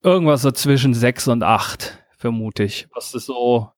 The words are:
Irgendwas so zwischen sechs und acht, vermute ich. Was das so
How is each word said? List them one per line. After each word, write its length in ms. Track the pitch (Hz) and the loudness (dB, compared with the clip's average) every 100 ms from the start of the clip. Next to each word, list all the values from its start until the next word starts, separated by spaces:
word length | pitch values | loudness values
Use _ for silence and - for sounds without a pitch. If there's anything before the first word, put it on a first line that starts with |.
Irgendwas 380 | 190 185 160 143 | 2 2 2 2
so 80 | 135 | 0
zwischen 440 | 123 143 139 135 | 0 0 2 2
sechs 340 | 117 120 123 - | 2 0 0 -2
und 140 | 120 | 0
acht, 560 | 82 113 - - - - _ _ | 2 0 0 -10 -12 -16 _ _
vermute 460 | 120 113 110 - | -6 -4 -6 -2
ich. 220 | 104 - - | -4 -4 -14
Was 180 | - - | -14 -10
das 140 | 120 - | -10 -10
so 420 | 127 123 120 107 | -2 2 2 0